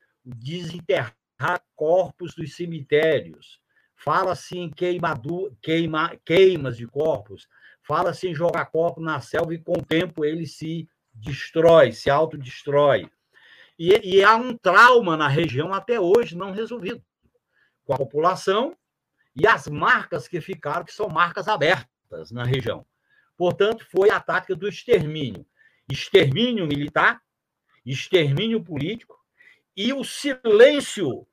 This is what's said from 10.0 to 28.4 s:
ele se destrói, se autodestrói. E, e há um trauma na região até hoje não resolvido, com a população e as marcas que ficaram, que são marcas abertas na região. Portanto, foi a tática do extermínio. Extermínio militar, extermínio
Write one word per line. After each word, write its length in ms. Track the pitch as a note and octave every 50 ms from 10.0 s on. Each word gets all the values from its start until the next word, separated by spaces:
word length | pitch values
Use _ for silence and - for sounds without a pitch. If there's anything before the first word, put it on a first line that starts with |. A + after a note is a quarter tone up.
| F#3 E3+ D#3 D#3+ D3+
ele 200 | D3 D#3+ E3+ E3
se 420 | - - - D3+ D#3 E3 E3+ D#3+ - _ _ _ _ _
destrói, 800 | A2+ G#2+ B2+ B2+ - - - - D#3+ D#3+ E3 E3 D#3+ C#3 A#2+
se 180 | A#2 - - C#3+
autodestrói. 1000 | C#3+ D3 D#3+ D#3+ D#3 D3+ C3+ B2 - - - C#3+ C#3 C#3+ D3 C#3+ B2 G2+ D#2+ - _ _ _ _ _ _ _ _ - _ - _ _
E, 400 | - E3 F3+ G3+ A#3 G#3+ F#3 F#3
e 60 | G3 G3
há 120 | G#3 A3+
um 220 | A3+ B3+ B3+ A#3+
trauma 580 | - - F#3+ F3+ G3+ A#3 B3+ B3+ A#3 F#3+ F3 D#3+
na 120 | D#3 D3+
região 460 | C#3 C3+ D#3+ E3+ D3+ A#2+ C3+ D#3 F#3 F#3+
até 260 | F#3+ F#3+ - A#3+ A3+
hoje 360 | F3+ E3+ G3+ A#3+ A#3 - E3+
não 160 | F3 F#3+ G3+
resolvido, 520 | F#3 G#3 A3+ A3 B3 A3+ F3 F#3+ - C3 - _ _ _ _ _ _ _ _ _ _ _ _ _ _ _ _
com 80 | - C#3
a 40 |
população 800 | B2+ C#3 - - D3 D#3+ F3+ F#3 - - G3 F#3+ G#3+ C4 D#4+ - - _ _ _ _ _ _ _ _ _ _ _
e 100 | - -
as 220 | - A3+ D#3 -
marcas 600 | D#3 D3 D3 E3+ A3+ B3 G#3+ - - F3 D3+ -
que 140 | - F3 E3
ficaram, 420 | D3+ - D#3+ - - D3 D#3 F3 E3+
que 100 | - -
são 160 | - A3 G3
marcas 380 | D#3 D#3+ F3 F3 E3+ G3+ F3
abertas 840 | G#3+ G#3+ F3 C#3+ D#3+ F#3 B2+ - _ _ _ _ _ F2+ D#2+ D#2+ -
na 120 | A2+ B2 A#2+
região. 400 | B2 C3+ C3 G2+ G#2+ F2+ - - _ _ _ _ _ _ _ _ _ _
Portanto, 480 | - F3 F3 E3 E3 G3 G#3+ A3+ A3+ - _
foi 180 | - F3+ G3 G#3
a 100 | G3+ F3+
tática 360 | - - E3 F3+ - - F#3
do 120 | D#3+ F#3
extermínio. 760 | G#3 - - - B3 A#3 F3+ D3+ D3+ D#3 D#3 C#3+ A2+ F#2+ F#2+ - _ _ _ _ _ _ _ _
Extermínio 800 | - C3+ - - - - F#3+ D#3+ C3+ C3 F#3 A#3+ B3+ A#3+ G#3 E3+
militar, 560 | D3+ C#3+ C#3+ C#3+ D3 - D#3 E3+ G#3+ A#3 - _ _ _ _ _ _ _ _ _ _ _ _ _
extermínio 800 | B2 C3+ B2+ - - F#3 F3 D3+ C#3 C#3 C#3+